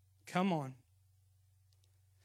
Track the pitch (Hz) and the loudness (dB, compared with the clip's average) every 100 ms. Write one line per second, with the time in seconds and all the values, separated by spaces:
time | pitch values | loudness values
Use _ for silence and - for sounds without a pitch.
0 | _ _ - 180 190 160 131 131 _ _ | _ _ -4 0 2 0 -4 -10 _ _
1 | _ _ _ _ _ _ _ _ _ _ | _ _ _ _ _ _ _ _ _ _
2 | _ _ | _ _